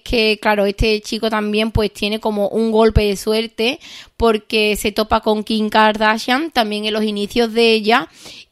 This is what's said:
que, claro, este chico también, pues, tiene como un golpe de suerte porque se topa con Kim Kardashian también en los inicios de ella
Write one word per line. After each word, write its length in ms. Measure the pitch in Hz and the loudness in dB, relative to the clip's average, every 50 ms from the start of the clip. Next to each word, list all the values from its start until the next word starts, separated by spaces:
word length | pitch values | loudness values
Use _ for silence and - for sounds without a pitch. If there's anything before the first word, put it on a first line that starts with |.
| _ | _
que, 360 | - - 233 220 220 214 208 | -4 -2 0 0 0 0 0
claro, 240 | - 214 214 208 196 | 0 0 0 2 0
este 340 | 202 202 - - 226 214 214 | 0 0 0 0 0 0 -2
chico 280 | 214 - 226 220 214 220 | -2 -6 -6 -4 -4 -2
también, 420 | 220 214 208 208 208 214 220 226 | -2 -2 -2 -2 0 0 -2 0
pues, 220 | 214 233 214 202 - | 0 0 -2 -2 -4
tiene 260 | - 214 202 214 220 | -4 -4 -4 -4 -2
como 300 | - 226 214 208 202 - | -4 -4 -2 -2 -2 -2
un 220 | - 220 226 226 | 0 -2 0 2
golpe 320 | 220 214 226 220 208 - 214 | 2 4 4 4 4 2 2
de 120 | 208 196 | 2 -2
suerte 640 | 185 - 220 214 220 226 220 - - 220 240 294 339 - - - - - - _ _ | -2 -2 -2 -2 -2 -2 -4 -4 -2 -2 -2 -2 -4 -10 -18 -20 -20 -20 -20 _ _
porque 580 | 233 226 214 214 - _ - 220 214 208 208 | 2 2 2 2 -2 _ -2 0 2 2 0
se 160 | 190 - 220 | 0 -2 -2
topa 300 | 196 - 214 - 233 220 | -2 -2 0 0 0 0
con 220 | - 220 214 214 208 | 2 0 0 0 -2
Kim 260 | - 220 220 214 214 | -2 -2 -2 -2 0
Kardashian 800 | 208 220 214 214 214 214 220 214 214 226 - - 247 262 330 - | 2 4 4 4 2 2 0 0 0 0 0 -2 0 0 -2 -2
también 340 | - 254 220 208 208 208 214 | -2 -2 -2 -2 -2 -4 -4
en 80 | 214 214 | -4 -2
los 100 | 214 214 | -2 -2
inicios 500 | 220 208 202 202 196 - 240 240 226 214 | -2 -2 -4 -6 -4 0 -2 -2 0 0
de 200 | 233 233 226 226 | 2 2 4 2
ella 360 | 220 208 214 233 262 320 - _ - - - - - - _ | 2 2 2 0 0 0 -4 _ -20 -20 -20 -20 -20 -20 _